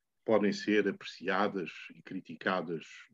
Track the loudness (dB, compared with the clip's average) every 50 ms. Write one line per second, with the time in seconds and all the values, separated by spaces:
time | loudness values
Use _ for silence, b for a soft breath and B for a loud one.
0 | _ _ _ _ _ 4 4 6 6 4 2 0 0 2 4 4 4 2 0 -2
1 | -8 -14 -14 -6 -4 0 2 2 2 2 0 -2 -6 -6 -8 -12 -16 -18 -18 -20
2 | -14 -10 -10 -10 -10 -10 -14 -6 -2 0 0 0 -2 -2 -6 -6 -8 -12 -18 -20
3 | -20 -20